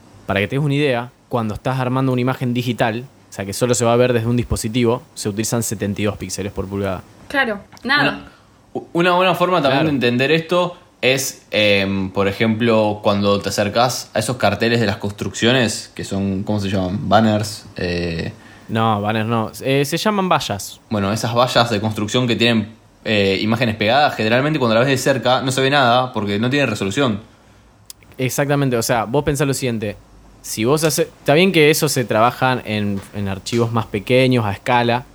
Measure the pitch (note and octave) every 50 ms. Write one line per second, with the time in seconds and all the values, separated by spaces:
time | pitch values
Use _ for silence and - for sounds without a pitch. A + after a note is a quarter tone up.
0 | - - - - - - G2 G2 G#2 - C3 C#3 D#3 C#3+ C#3 C#3+ D3 C#3+ B2 A#2
1 | A#2+ B2+ _ _ _ - - A#2+ A2 G#2+ G2+ - - C3 B2+ C3 B2+ B2 B2+ C3
2 | C3+ C3 B2+ B2 B2 C3 B2+ - C3+ B2 A#2+ B2+ A#2 B2 A2+ G#2 C3+ A#2 G#2+ A#2+
3 | C3 - - _ _ - - - G2 G2 G2 - B2+ A#2+ B2 A2 A#2+ A#2 A#2 A#2+
4 | B2 B2+ A#2+ A#2 A2 A#2+ A#2+ B2 A2+ - - B2 - A2+ A2 B2+ A#2+ A2+ A#2+ C3+
5 | - - - - - G#2+ G2 G#2 A2 - B2 A#2 A2+ - A2+ F#2+ G#2 G2+ G2+ G2+
6 | G#2 G#2 G2+ - F#2+ F#2+ - - F#2+ G2+ - - F#2 F#2 G2 G2 G2 G2 F#2 F2
7 | - - - - - - - C4+ C4 A#3 G#3 F#3+ - - - - - A#3+ C#4 D4
8 | - - G2+ F#2+ - - - - _ _ _ _ _ _ - B2 - - - E3+
9 | F3 F3+ F3 F3+ F#3 F#3 E3+ - F3 F3+ F#3 E3+ C#3+ C#3 C3 C#3 D#3 D#3 C#3+ B2
10 | B2 A#2+ A#2+ B2 C3+ - D#3+ E3 E3 - F3+ F3 F3+ F3 F3 - - _ _ -
11 | - B2 C3+ C3+ C3 - - - - - - G#2 G#2+ G#2 G2+ G2 G2 G2 G2 G2
12 | F#2+ F#2 - G2+ G2 G2 G2 - A#2 A2+ A2 G#2+ A#2+ A#2 A2+ A2 G#2+ G#2 G#2 G#2
13 | - A2 G2+ G2+ G2+ G2+ G2+ G2+ - - - - G#2 G2+ F#2 A2+ B2 C3 B2 -
14 | - - - - - - B2 - - G2+ G2+ - A2+ A#2 A#2 A#2 A2+ G2+ G2 -
15 | - G2+ G2+ - - G2 - - G#2+ A#2 B2+ C3 A#2 G2+ - - - - - -
16 | F2+ - G2+ G2 G2 G2 G2 F#2+ G2+ - G#2+ G#2 G2 G2 G2+ F#2+ F#2 F2+ F#2+ -
17 | - F#2+ G2 A2 A2+ A2 G#2+ G#2 G#2 - - - - - - - F2+ F2+ F2 F2
18 | E2+ E2+ E2+ E2 E2 - - - - - - - - - - A2+ A2+ A2+ G#2+ G2+
19 | G2+ G#2 A2 A2+ G#2+ A2+ A#2 A2+ A2 - - - G#2 C3 C3+ C#3+ C#3+ C#3 E3 E3
20 | - G#3+ G#3 G3+ F#3+ F#3 E3 C#3+ - - G#2 G2 - - - - _ - G#2+ G#2
21 | G2 G2 G#2+ A#2 - A#2+ A#2 A#2+ B2+ B2 - B2+ A#2 A#2 A#2 G2+ G#2+ A2 G#2+ G#2+
22 | G#2+ G2+ - B2+ B2+ A#2 A2+ G2 A2+ A#2+ A#2 A2 G2 - - - _ _ _ _
23 | - - A2 G#2 G2 G2 F#2+ - - A2 A2+ A2+ C3+ A2 G#2+ G#2 G#2+ G#2 A#2+ C#3+
24 | D3+ C3+ - - G#2+ A2 A#2 B2+ C#3 D3+ D#3 C#3+ B2+ A#2 A2 A2+ B2+ C#3 C3+ C3
25 | - D3 C3+ B2 A2+ B2 B2+ B2 A#2 C3+ B2 C#3 C3+ C3+ C#3+ D3 C3+ A#2 A#2+ B2+
26 | B2+ B2 - G#2+ G#2 G2+ G2+ G2+ A#2 B2 C3+ D3 C#3 A#2+ A2 - G#2 F#2+ G2 C#3
27 | C#3+ B2 G#2 G2 - - - _ _ - - - _ _ _ _ _ - - _
28 | - - - - C3 B2 - - C#3+ C#3 D3 C#3+ C#3+ C3+ B2 A#2 A2+ - B2+ A#2
29 | G#2 G2 B2 D3 C#3+ D#3+ C#3+ C3 D3+ C#3 C3+ - C#3 B2 A#2 G#2+ A2 G#2 G2 -
30 | - _ - - - - - - - - - - A2 A#2+ D3 D#3 D#3+ D#3 D#3 -
31 | E3 - - - - - C#3+ D#3+ F#3 G3 E3+ E3 D3+ D3 D#3 - E3 C#3+ - C#3
32 | A#2+ - A2+ G#2+ A2+ B2 - - C3+ C3 B2+ A#2 - - G#2+ G#2+ G#2 G2+ G2+ G2
33 | - - - G#2 G2+ G2 G2 G2 - - A#2+ A#2 A#2 A2+ A#2 A2+ G#2+ - - G#2
34 | F#2+ - B2+ B2+ C3 B2+ B2+ A#2+ A2 G2+ G2 - - - B2 A#2+ A#2+ A#2+ A#2 B2
35 | C3 - -